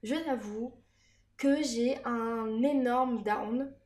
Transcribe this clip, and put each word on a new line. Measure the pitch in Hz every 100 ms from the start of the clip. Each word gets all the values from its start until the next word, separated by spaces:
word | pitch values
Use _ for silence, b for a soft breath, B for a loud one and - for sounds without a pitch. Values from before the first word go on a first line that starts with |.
je | 214
t'avoue | 294 320 247 208 214 240 - b b b b b -
que | 277 285
j'ai | 285 233 240 - 240
un | 233 226 226 220 220
énorme | 269 285 247 247 254 233
down, | 202 208 208 233 277 -